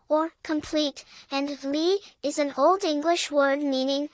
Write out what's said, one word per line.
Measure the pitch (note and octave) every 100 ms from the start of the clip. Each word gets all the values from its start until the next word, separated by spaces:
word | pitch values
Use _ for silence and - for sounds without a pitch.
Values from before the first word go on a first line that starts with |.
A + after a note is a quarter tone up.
| -
or | D4+ D#4+ -
complete, | - D#4 - D#4 D4 - - - -
and | C#4 C#4+ C#4
Lee | C#4 D4 E4+ G4+ - _
is | C#4+ C#4+
an | C#4+ C4+
Old | D4 F#4+
English | F#4 D4 D#4 F4 -
word | C#4+ C#4 C#4
meaning | C#4+ C4 C4 C#4 D4